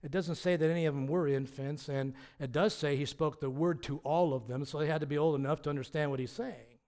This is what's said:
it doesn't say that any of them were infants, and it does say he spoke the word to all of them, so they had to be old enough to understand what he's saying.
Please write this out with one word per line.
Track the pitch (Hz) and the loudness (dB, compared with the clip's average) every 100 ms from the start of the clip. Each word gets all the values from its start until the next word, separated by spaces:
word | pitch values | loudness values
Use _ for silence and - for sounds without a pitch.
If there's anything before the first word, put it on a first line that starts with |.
it | 151 | -2
doesn't | 175 165 165 | -2 -2 0
say | 180 170 | 2 4
that | 156 | 4
any | 170 160 | 4 2
of | 139 | 2
them | 135 | 0
were | 175 151 | 2 2
infants, | 135 135 - 135 147 - | 2 0 -6 -6 -6 -4
and | 139 135 131 - - | -2 -2 -6 -18 -8
it | 139 | -4
does | 147 208 | 2 2
say | - 147 139 | 2 0 0
he | 143 | -2
spoke | - 156 - | 0 -2 0
the | 135 | -4
word | 135 170 165 | 2 0 0
to | - 143 | -4 -4
all | 135 160 170 | 0 2 4
of | 131 113 | 2 -2
them, | 127 143 | -6 -4
so | 147 | -2
they | 151 | 0
had | 156 | 0
to | 147 | 0
be | 147 | 2
old | 160 143 | 2 2
enough | 135 156 | 0 0
to | 147 | -2
understand | 143 127 156 147 | -4 -4 -2 0
what | 135 | 0
he's | 127 | -4
saying. | - 254 135 113 120 | -4 -8 -8 -18 -20